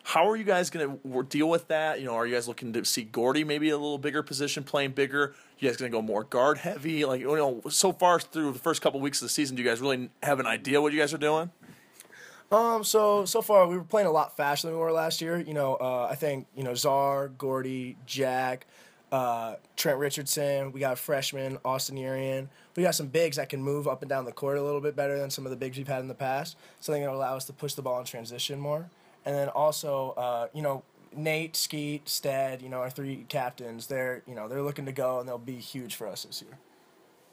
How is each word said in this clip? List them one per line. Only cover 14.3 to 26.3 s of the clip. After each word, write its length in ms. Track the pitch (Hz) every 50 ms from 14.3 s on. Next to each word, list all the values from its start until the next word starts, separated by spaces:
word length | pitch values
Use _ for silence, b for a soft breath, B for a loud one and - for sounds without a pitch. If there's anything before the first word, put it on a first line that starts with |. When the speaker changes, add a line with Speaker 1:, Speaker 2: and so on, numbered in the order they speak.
| -
Speaker 2:
faster 300 | - 143 143 147 139 -
than 100 | 165 160
we 60 | 165
were 100 | 165 165
last 280 | 165 160 160 165 165 -
year. 180 | 165 165 170 175
You 140 | 151 156 151
know, 220 | 147 139 135 127
uh, 320 | - 127 127 127 123 120 -
I 60 | 135
think, 320 | 139 160 147 139 135 - _ -
you 80 | 131 135
know, 100 | 123 123
Czar, 540 | 120 - 143 135 139 139 139 139 139 139 135
Gordy, 680 | 131 127 139 131 131 131 127 131 131 127 127 127 - - 127
Jack, 640 | - - 131 131 127 127 127 131 127 127 127 - B B B B B B B B -
uh, 420 | 135 131 127 120 117 117 113 113 104 - _ - -
Trent 220 | - - 160 139 135
Richardson, 760 | 147 143 139 156 143 - - 156 143 143 139 139 139 135
we 80 | 131 135
got 180 | 139 131 127 -
freshman, 600 | - - 147 135 135 - 143 135 135 135 131 - -
Austin 320 | 131 131 131 - - 135
Urian. 540 | 135 131 131 131 131 135 135 131 135 135 139 B B B B B
We 60 | 170
got 120 | 180 175 160
some 120 | - 151
bigs 300 | 135 127 165 170 160 135
that 120 | 147 135 -
can 140 | 147 135
move 240 | 135 139 143 147 143
up 160 | 143 131 135
and 60 | 147 135
down 160 | 139 135 127
the 80 | 120
court 260 | - - 143 139 143 143
a 40 |
little 180 | 143 147 147 143
bit 160 | 143 147 127
better 200 | 147 143 139 143
than 140 | 143 139 135
some 160 | - - 135
of 40 | 131
the 60 | 131
bigs 220 | 120 135 131 127 139
we've 100 | 131 143
had 120 | 139 131
in 80 | 127 131
the 60 | 123
past. 420 | - 139 131